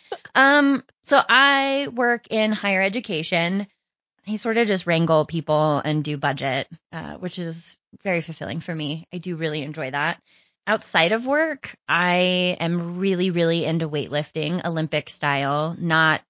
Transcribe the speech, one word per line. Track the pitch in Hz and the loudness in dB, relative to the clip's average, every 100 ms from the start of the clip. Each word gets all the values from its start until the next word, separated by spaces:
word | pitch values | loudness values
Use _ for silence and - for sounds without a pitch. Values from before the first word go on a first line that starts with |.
| _ - - - | _ -14 -2 4
Um, | 269 294 277 277 - _ | 6 6 4 2 -4 _
so | - 277 - | 2 2 6
I | 240 277 277 269 277 285 | 6 6 4 2 -2 -4
work | 240 240 233 - | 0 0 0 -2
in | 220 214 | 0 0
higher | 208 202 190 | 0 0 0
education. | 196 226 220 160 160 170 170 196 202 _ _ _ _ _ - | 0 -2 -4 -6 -2 0 0 -2 -6 _ _ _ _ _ -8
I | 214 | -6
sort | 233 226 | 0 2
of | 220 | 2
just | 190 175 | 0 2
wrangle | 165 165 160 147 | 2 4 4 2
people | 165 151 151 156 143 | -2 0 2 2 0
and | 151 151 | 0 -2
do | 147 147 | -2 -2
budget, | 143 143 135 131 - 165 _ | -2 -2 -2 -4 -6 -14 _
uh, | 165 156 147 | -14 -12 -10
which | 180 185 | -10 -8
is | 165 165 - - _ - | -10 -10 -16 -20 _ -10
very | 202 175 | -4 -4
fulfilling | 156 156 - 147 | -4 -10 -8 -8
for | 170 | -8
me. | 160 147 160 - | -6 -6 -8 -10
I | 180 | -10
do | 185 | -8
really | 160 160 151 | -6 -4 -4
enjoy | 143 151 131 | -6 -8 -6
that. | 143 156 - _ _ _ _ - | -2 -2 -4 _ _ _ _ -2
Outside | 214 - 175 165 | -2 0 2 2
of | 226 254 | 2 0
work, | 294 320 277 - - - | 0 0 -4 -12 -12 -2
I | 165 180 180 180 180 180 - | 0 2 2 2 2 0 -2
am | 165 175 170 175 | -2 -2 -4 -2
really, | 196 180 185 | 0 0 0
really | 170 165 170 | 2 2 2
into | 151 165 160 | 0 0 -2
weightlifting, | 147 98 147 151 160 151 180 | -4 -4 -4 -4 -6 -4 -4
Olympic | 170 160 156 151 - | -4 -4 -2 -4 -6
style, | - 147 139 139 147 160 170 | -4 -2 0 0 0 -2 -4
not | 170 160 160 151 | 0 4 4 2